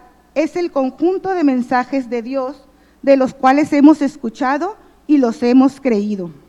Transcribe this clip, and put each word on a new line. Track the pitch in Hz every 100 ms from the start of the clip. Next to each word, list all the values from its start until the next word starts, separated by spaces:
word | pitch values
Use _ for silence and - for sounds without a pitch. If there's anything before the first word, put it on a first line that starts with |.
| _ _ _
es | 269 311
el | 359 349
conjunto | 277 262 262 330 381 381
de | 359
mensajes | 294 254 240 247 247 277 240
de | 240
Dios | 226 269 254 294 _ _ _ _
de | 262 269
los | 254
cuales | - 262 277 302
hemos | 285 285 302
escuchado | 277 - 226 220 262 285 359 427 _ _ -
y | 294
los | 233 -
hemos | 240 262 262 -
creído. | 262 208 208 196 170 143